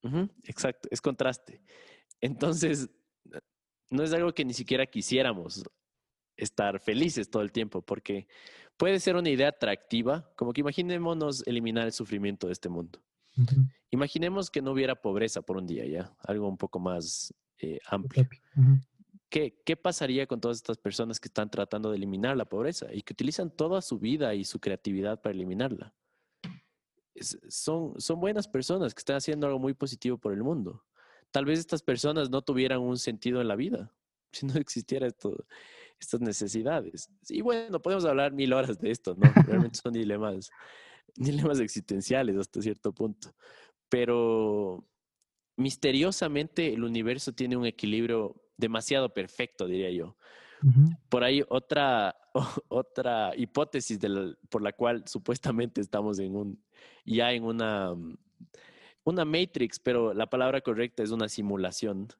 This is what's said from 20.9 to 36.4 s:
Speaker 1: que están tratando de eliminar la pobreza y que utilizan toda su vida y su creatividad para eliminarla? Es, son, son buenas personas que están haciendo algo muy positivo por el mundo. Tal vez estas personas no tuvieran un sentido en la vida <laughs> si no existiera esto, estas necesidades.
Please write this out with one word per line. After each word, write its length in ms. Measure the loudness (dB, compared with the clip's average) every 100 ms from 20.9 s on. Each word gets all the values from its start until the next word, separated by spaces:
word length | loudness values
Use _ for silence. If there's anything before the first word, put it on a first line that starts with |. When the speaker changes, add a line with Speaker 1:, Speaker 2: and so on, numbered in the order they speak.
| -2 -4 -4
Speaker 1:
que 80 | -6
están 220 | -4 -4
tratando 380 | -2 -2 -2 -2
de 60 | -2
eliminar 400 | -2 -2 0 0
la 80 | -2
pobreza 420 | -2 -2 -4 -8
y 80 | -10
que 100 | -10
utilizan 400 | -4 -4 -2 -6
toda 280 | -2 0 0
su 180 | -2 -4
vida 340 | -2 0 0 -2
y 100 | -4
su 160 | -6
creatividad 600 | -4 -4 -4 -2 -2 -2
para 120 | -4 -4
eliminarla? 580 | -4 -2 -2 -4 -10 _ _ _ _ _ -16 -16 _ _ _ _ _
Es, 240 | -14 -12 -12 -10
son, 500 | -8 -4 -2 -4 -8
son 220 | -4 -2
buenas 260 | 0 -2 -2
personas 460 | -4 0 0 0
que 60 | -4
están 180 | -2 -2
haciendo 300 | 0 0 0
algo 120 | 0
muy 140 | 0
positivo 440 | -2 -4 -4 -4 -2
por 140 | -2
el 100 | -2
mundo. 420 | 0 -2 -4 -8 _ _ -20 -20 _
Tal 120 | -2
vez 160 | 2 0
estas 220 | 0 -4
personas 460 | 0 0 2 0 0
no 120 | -2
tuvieran 380 | 0 2 2 2
un 180 | 0 -2
sentido 440 | -2 -2 0 0
en 80 | 0
la 80 | 0
vida 360 | -2 -4 -6 _ _
<laughs> 180 | _ _
si 140 | -8 -2
no 80 | 0
existiera 520 | 0 -4 -2 -2 -2
esto, 380 | -2 -6 -6 -10 -20 -20 -20 -20 _
estas 220 | -6 -2
necesidades. 880 | -2 -2